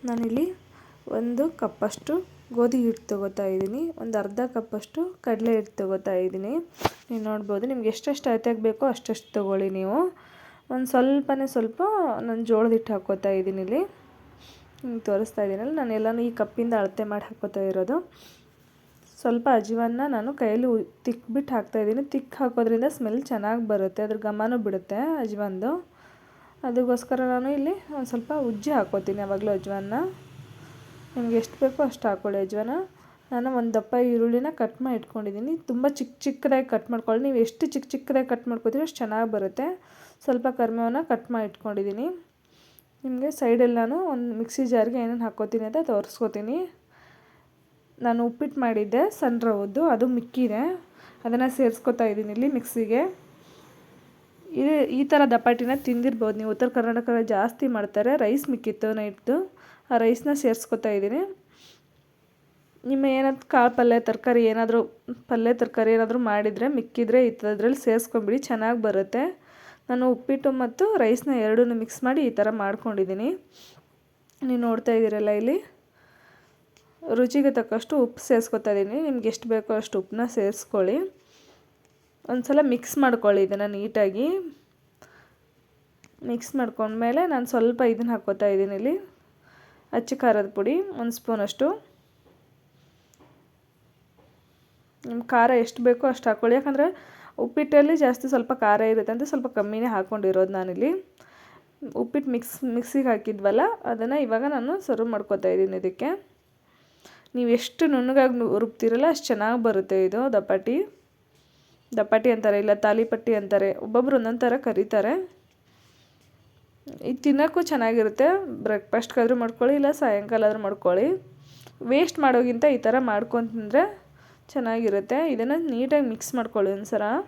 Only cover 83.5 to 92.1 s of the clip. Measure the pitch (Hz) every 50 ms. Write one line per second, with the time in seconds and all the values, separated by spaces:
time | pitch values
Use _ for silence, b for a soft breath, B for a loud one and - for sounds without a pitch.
83.5 | 202 196 202 208 208 196 202 220 220 220 208 196 190 202 254 311 359 392 359 330
84.5 | 285 _ _ _ _ _ _ _ _ _ b b b b b b b b b b
85.5 | _ _ _ _ _ _ _ _ _ _ _ _ _ _ - 240 240 233 240 -
86.5 | - 269 247 226 233 - 220 214 220 226 226 233 254 302 359 359 302 254 247 247
87.5 | - 240 226 233 240 233 262 233 226 220 240 233 233 214 226 - 196 190 208 202
88.5 | 202 190 196 196 202 196 214 262 330 381 - - _ _ _ _ _ _ b b
89.5 | b b b b b b b b - - - - 262 262 - 240 220 214 208 196
90.5 | - 208 196 220 285 349 392 392 349 285 233 233 233 - _ - 226 214 202 202
91.5 | - - 262 302 392 440 - _ _ _ _ _